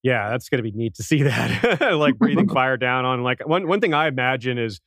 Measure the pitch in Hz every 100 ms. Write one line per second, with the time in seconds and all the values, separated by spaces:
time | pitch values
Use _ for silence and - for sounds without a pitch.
0 | 127 120 104 123 - 135 113 107 117 -
1 | 104 156 139 113 - - 233 190 269 160
2 | 147 127 240 - - 131 131 127 123 127
3 | 127 127 123 123 151 175 170 196 202 151
4 | 156 131 127 131 127 120 113 101